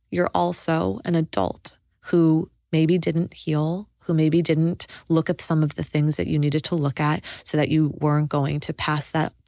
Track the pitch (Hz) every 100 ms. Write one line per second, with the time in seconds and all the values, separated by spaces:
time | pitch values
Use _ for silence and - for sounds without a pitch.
0 | _ 175 - 180 175 175 - 160 185 208
1 | - 165 160 98 92 - - - _ _
2 | - 175 160 156 - _ _ 160 160 180
3 | 165 160 - - - 151 156 185 208 _
4 | - 160 156 165 165 160 165 180 - -
5 | - 160 156 170 - 160 151 - 160 151
6 | 151 151 175 151 147 151 - 170 143 -
7 | 151 170 - - - 151 - 156 147 -
8 | 147 147 151 147 143 147 - - - 151
9 | - 160 - -